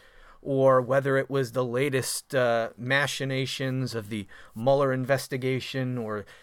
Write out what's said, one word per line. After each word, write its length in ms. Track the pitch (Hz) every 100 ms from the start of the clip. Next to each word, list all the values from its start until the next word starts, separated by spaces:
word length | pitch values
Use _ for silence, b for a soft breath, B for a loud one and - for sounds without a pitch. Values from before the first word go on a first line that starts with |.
| b b b b
or 400 | - 135 135 127
whether 360 | 120 135 139 135
it 120 | -
was 220 | 139 123
the 140 | 123 127
latest, 680 | 120 143 131 123 - -
uh, 360 | 139 123 117 113 -
machinations 1160 | 123 139 139 - 135 135 131 - 135 131 127
of 160 | 113 104
the 180 | 110 98 B B 110
Mueller 360 | 120 139 135
investigation 1080 | 131 127 135 - 135 131 131 - 135 127 123
or 280 | 110 104 101 B